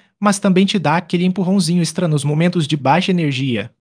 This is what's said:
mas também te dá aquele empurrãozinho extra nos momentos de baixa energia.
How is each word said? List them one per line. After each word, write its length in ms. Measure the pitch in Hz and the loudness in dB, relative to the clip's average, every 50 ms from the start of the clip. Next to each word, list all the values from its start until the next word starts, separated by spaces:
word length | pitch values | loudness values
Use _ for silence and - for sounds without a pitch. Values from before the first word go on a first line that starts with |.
| _ _ _ - | _ _ _ -2
mas 200 | 202 208 196 - | 0 0 0 2
também 260 | - 202 180 180 202 | 2 2 4 4 2
te 140 | 190 - 196 | 2 0 -2
dá 180 | 147 147 156 | 0 0 0
aquele 260 | 180 175 - - 175 175 | -2 -2 -2 -2 0 0
empurrãozinho 600 | 185 185 208 175 180 196 202 165 156 175 180 165 | 0 0 -2 -2 0 0 0 0 0 0 0 0
extra 240 | - - - 180 | -2 -2 -2 -2
nos 160 | 160 151 143 143 | 0 0 0 0
momentos 440 | 147 147 156 170 180 175 175 147 | 0 0 2 0 0 0 0 -2
de 80 | 131 156 | -2 -2
baixa 360 | 143 127 131 147 180 185 196 | -2 2 2 2 2 2 0
energia. 600 | 185 175 160 143 135 127 139 135 117 104 101 - _ _ | 0 0 0 -2 -2 -2 -2 -2 -2 -4 -6 -8 _ _